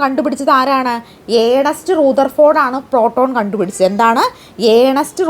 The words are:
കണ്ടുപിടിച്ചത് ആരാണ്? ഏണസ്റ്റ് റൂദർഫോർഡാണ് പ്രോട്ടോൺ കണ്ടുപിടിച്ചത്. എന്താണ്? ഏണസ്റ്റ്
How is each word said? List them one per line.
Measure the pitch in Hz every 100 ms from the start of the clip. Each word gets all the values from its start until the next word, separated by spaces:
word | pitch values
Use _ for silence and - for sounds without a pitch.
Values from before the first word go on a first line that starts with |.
കണ്ടുപിടിച്ചത് | 277 269 294 285 277 269
ആരാണ്? | 269 269 254 233 - - - 226
ഏണസ്റ്റ് | 233 262 285 - - 339
റൂദർഫോർഡാണ് | 277 269 269 - 302 311 254 262 277
പ്രോട്ടോൺ | 254 226 226 262 247
കണ്ടുപിടിച്ചത്. | 202 202 196 - 185
എന്താണ്? | 202 226 233 494 - - - 220 226
ഏണസ്റ്റ് | 262 269 294 - 349